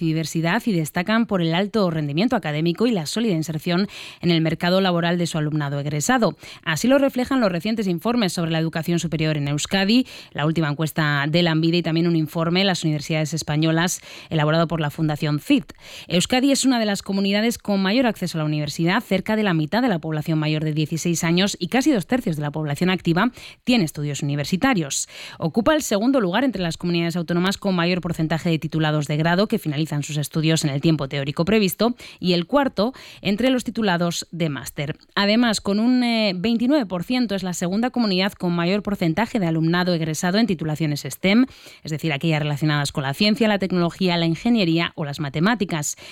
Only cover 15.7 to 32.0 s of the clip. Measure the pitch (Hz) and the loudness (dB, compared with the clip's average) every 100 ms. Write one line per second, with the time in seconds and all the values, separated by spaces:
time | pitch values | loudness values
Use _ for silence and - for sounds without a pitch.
15.7 | - - - - 180 - 254 277 262 262 | -18 -20 -20 -2 0 2 2 2 2 2
16.7 | 240 214 196 - 196 196 202 226 226 - | 2 0 -2 -2 -2 0 2 0 -2 -2
17.7 | 196 190 233 247 - 175 160 151 151 147 | 0 2 2 2 0 -4 -2 -2 -2 -4
18.7 | - 170 208 - 185 - 214 214 160 151 | -2 2 2 2 -2 0 0 2 0 0
19.7 | 220 254 170 160 151 151 156 151 156 156 | 0 0 0 -2 -6 -2 0 0 0 -2
20.7 | 151 151 165 180 165 170 170 196 - 175 | -2 -2 -2 -2 0 2 2 2 -2 -2
21.7 | 254 285 240 - 247 180 151 147 156 156 | 0 2 2 0 -2 -2 -4 -4 -4 -4
22.7 | 143 185 185 - 165 240 - - - - | -2 0 0 2 2 2 -2 -20 -14 0
23.7 | 247 156 - 147 139 143 143 139 185 269 | 2 2 -2 -6 -4 -4 -4 -2 0 2
24.7 | 220 143 - - - - - 165 - 202 | 0 -2 -4 -8 -12 -18 -6 -4 0 4
25.7 | 311 - 202 240 269 185 196 269 190 170 | 2 2 0 2 2 2 2 0 0 -4
26.7 | 160 175 170 170 175 160 175 180 196 202 | -2 -2 0 0 -2 -2 0 0 0 -2
27.7 | 180 170 180 170 170 160 165 180 160 160 | 0 0 0 -4 -2 -2 0 0 -2 -2
28.7 | 156 156 151 143 151 160 175 208 214 156 | 0 0 0 -2 0 2 2 2 0 -2
29.7 | 143 156 147 139 151 143 160 156 160 151 | -4 -2 -4 -4 -4 -4 0 2 2 2
30.7 | 139 160 156 135 143 139 151 170 220 190 | 0 2 2 0 -4 -6 -2 2 4 2
31.7 | - 226 247 | 2 0 -2